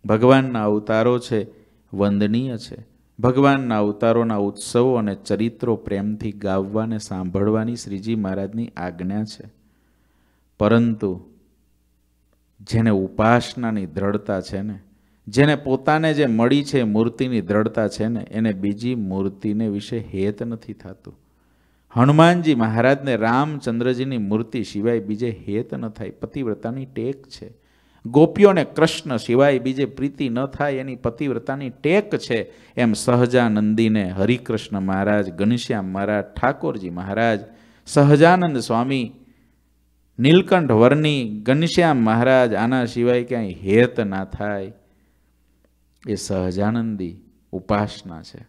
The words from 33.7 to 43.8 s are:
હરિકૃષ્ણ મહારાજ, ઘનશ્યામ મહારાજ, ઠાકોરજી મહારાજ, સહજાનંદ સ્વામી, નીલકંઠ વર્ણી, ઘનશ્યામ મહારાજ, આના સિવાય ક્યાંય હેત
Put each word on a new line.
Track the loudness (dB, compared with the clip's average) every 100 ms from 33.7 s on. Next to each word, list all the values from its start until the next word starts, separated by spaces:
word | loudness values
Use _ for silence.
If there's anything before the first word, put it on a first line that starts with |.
| 2 2 2 -2
હરિકૃષ્ણ | 0 0 0 -2 -6 -4 -6
મહારાજ, | -2 0 0 0 -2
ઘનશ્યામ | -2 0 0 -2 -6 -4
મહારાજ, | -4 -2 -2
ઠાકોરજી | -4 -2 -2 -2 -6 -6 -8
મહારાજ, | -10 -6 0 0 0 -6 -20 _ _ 0
સહજાનંદ | 4 6 8 8 6 2 -2
સ્વામી, | -2 -2 0 -2 -4 -10 -20 _ _ _ _ _ _ _ _ 0
નીલકંઠ | 6 6 6 2 4
વર્ણી, | 6 6 6 2 0 -4 -6
ઘનશ્યામ | 0 0 2 2 4 4
મહારાજ, | 2 4 4 4 4
આના | 2 0 0 -2
સિવાય | 0 2 0
ક્યાંય | 0 -4 -4
હેત | -6 2 4